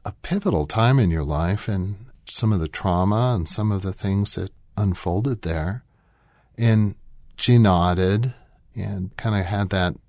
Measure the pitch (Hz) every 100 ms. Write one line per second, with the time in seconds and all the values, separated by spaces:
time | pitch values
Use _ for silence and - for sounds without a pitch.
0 | - - - 196 196 110 147 113 120 135
1 | 92 80 71 76 85 104 - 95 95 101
2 | 120 - - - 110 98 80 - 95 87
3 | 95 107 127 107 82 - 107 98 95 -
4 | 101 98 101 90 95 - - - 98 90
5 | 90 92 135 113 82 82 85 120 _ _
6 | _ _ _ _ _ - 113 110 104 -
7 | - - - - - 120 104 90 87 90
8 | 92 107 127 - _ _ _ - 101 98
9 | 92 - 113 101 90 101 98 95 87 -